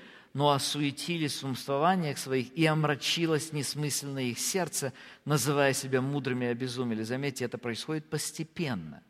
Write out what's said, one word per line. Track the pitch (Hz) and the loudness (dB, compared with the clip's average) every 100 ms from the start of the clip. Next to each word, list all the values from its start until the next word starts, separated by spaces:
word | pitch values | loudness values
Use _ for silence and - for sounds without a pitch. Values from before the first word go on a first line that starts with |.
| - - - | -16 -20 -10
но | 131 147 | 2 4
осуетились | 139 - 147 147 135 - 170 151 - | 4 2 0 -2 -2 -4 -2 -2 -2
в | 139 | -4
умствованиях | 120 - 139 160 190 156 135 | -6 -2 2 4 4 2 -2
своих, | 135 131 123 | 0 0 0
и | - 160 | 2 4
омрачилось | 156 151 139 - 165 165 156 147 | 4 2 2 0 0 2 2 0
несмысленно | 151 131 143 151 127 143 139 | -4 -4 -2 -2 -2 -4 -2
их | 127 113 | -2 -2
сердце, | - 190 160 - 135 - - - - | -2 0 0 -2 -4 -6 -16 -10 0
называя | 147 120 143 139 | 2 4 4 4
себя | 131 131 131 | 4 2 2
мудрыми, | 135 143 135 127 123 | 2 0 0 0 0
обезумели». | 117 127 123 123 110 | 0 -2 -2 -2 -2
Заметьте, | 110 127 143 131 123 | -2 -2 -2 -2 -4
это | 120 | -4
происходит | 120 110 - 156 151 | -6 -6 -4 -6 -4
постепенно. | 151 - - 160 - 156 107 78 73 - | -4 -4 -6 -8 -4 -2 -2 -6 -12 -18